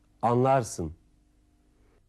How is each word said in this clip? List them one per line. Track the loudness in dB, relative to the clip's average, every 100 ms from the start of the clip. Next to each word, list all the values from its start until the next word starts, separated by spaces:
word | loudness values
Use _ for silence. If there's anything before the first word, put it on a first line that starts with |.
| _ _
anlarsın. | 0 2 2 2 0 -8 -10 -12 _ _ _ _ _ _ _ _ _ _